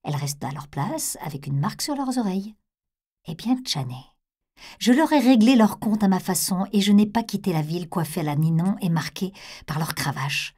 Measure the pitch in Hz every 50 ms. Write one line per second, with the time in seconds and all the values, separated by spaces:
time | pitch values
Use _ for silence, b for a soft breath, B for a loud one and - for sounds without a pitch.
0 | _ 104 143 139 143 139 - - - 127 139 147 - - - 143 143 208 311 311
1 | - - - - - 160 - 139 143 143 139 139 151 214 - - - 311 285 269
2 | 277 254 254 254 226 196 185 196 190 220 214 _ _ _ _ _ _ _ _ _
3 | _ _ _ _ _ - 160 - - 220 262 254 254 - - 151 127 123 123 127
4 | - _ _ _ _ _ _ _ _ _ B B B B B B - 226 247 277
5 | 320 302 302 294 226 247 262 226 214 240 269 233 220 208 - - - 214 208 214
6 | 208 190 185 185 180 - 185 - - - 190 180 196 - - 202 190 196 202 202
7 | 208 208 208 233 226 - - 196 - 196 175 156 151 151 165 185 175 160 - 180
8 | 160 143 - 180 160 147 147 143 160 160 165 160 170 190 202 - 202 175 165 160
9 | - - - - 196 185 B B B B B B B - 147 151 160 - - -
10 | - - 131 139 139 143 143 - - - _